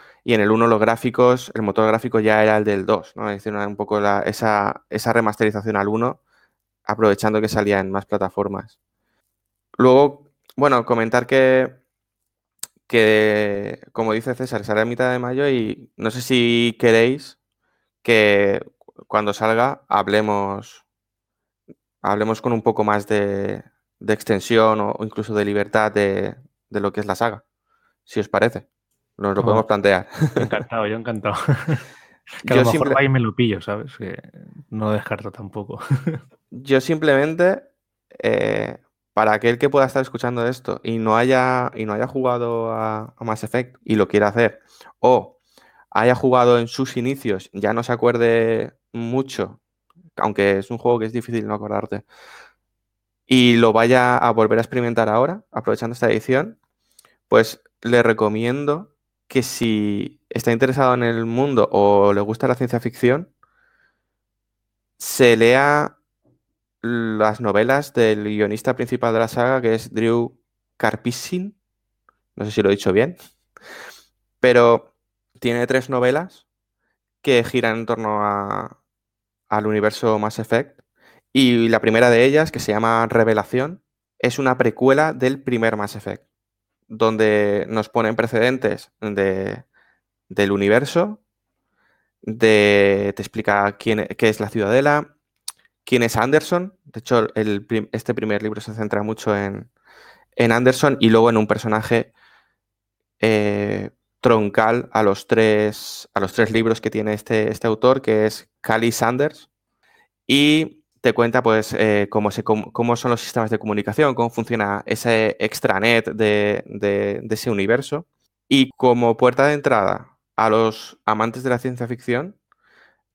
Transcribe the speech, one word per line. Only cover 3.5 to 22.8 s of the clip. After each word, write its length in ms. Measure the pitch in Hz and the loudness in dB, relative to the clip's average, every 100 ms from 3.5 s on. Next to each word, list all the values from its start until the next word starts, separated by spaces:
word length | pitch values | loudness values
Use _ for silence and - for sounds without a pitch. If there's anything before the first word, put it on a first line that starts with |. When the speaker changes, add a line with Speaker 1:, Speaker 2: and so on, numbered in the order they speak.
Speaker 1:
una, 140 | 104 101 | -6 -6
un 80 | 101 | -8
poco 240 | 104 107 | -4 0
la, 220 | 101 101 | 0 0
esa, 600 | - 104 113 104 101 - _ | -2 -2 0 0 0 -6 _
esa 240 | 107 117 | -6 -2
remasterización 640 | 113 110 104 107 104 110 104 | 0 0 0 -2 -2 -4 -2
al 100 | 101 | -2
uno, 340 | 110 120 - _ _ _ _ _ _ - | -2 -4 -6 _ _ _ _ _ _ -8
aprovechando 520 | 110 110 101 110 107 | 2 2 2 0 0
que 80 | 107 | -2
salía 300 | 107 101 101 | -2 0 0
en 100 | 95 | -2
más 140 | 98 - | -6 -4
plataformas. 720 | 104 95 - 98 98 104 _ _ _ _ _ _ _ _ _ _ - | -4 -4 -4 -6 -8 -14 _ _ _ _ _ _ _ _ _ _ 2
Luego, 540 | 127 131 143 139 _ _ _ - | 6 6 4 0 _ _ _ -2
bueno, 300 | 143 127 117 | 2 2 2
comentar 420 | 117 113 123 123 | -2 0 0 2
que, 480 | 135 131 131 127 - _ _ _ _ _ _ _ _ - _ _ | 2 4 2 0 -6 _ _ _ _ _ _ _ _ -20 _ _
que, 920 | 120 110 107 107 104 104 101 101 - - | 2 4 4 2 0 -2 -4 -8 -12 -12
como 220 | - 113 | -6 -4
dice 200 | 110 131 120 | -4 -4 -8
César, 280 | 127 113 | -6 -6
sale 160 | 110 107 | -2 -2
a 60 | 113 | -2
mitad 260 | 120 127 | -2 -2
de 80 | 127 | -2
mayo 300 | 123 131 143 | -4 -4 -2
y 420 | 131 107 - - - | -2 -2 -8 -16 -8
no 140 | 110 | -8
sé 100 | 123 | -6
si 560 | 120 127 120 117 120 113 | -2 2 2 2 0 0
queréis 600 | 120 113 117 139 - - _ _ _ _ _ _ | 4 4 4 0 -10 -20 _ _ _ _ _ _
que 640 | - 113 104 101 101 98 - _ _ - - | 0 4 4 4 2 -2 -6 _ _ -20 -4
cuando 260 | 107 104 | -2 -2
salga 500 | 101 110 113 127 - - | -2 0 0 0 -4 -4
hablemos, 960 | 104 98 104 107 101 98 98 110 - _ _ _ _ _ _ _ _ _ _ _ _ | -2 0 0 0 -2 -4 -8 -12 -20 _ _ _ _ _ _ _ _ _ _ _ _
hablemos 400 | 101 104 107 113 | -4 -2 -2 -2
con 120 | 123 | -2
un 80 | 113 | -2
poco 240 | 113 110 | 0 0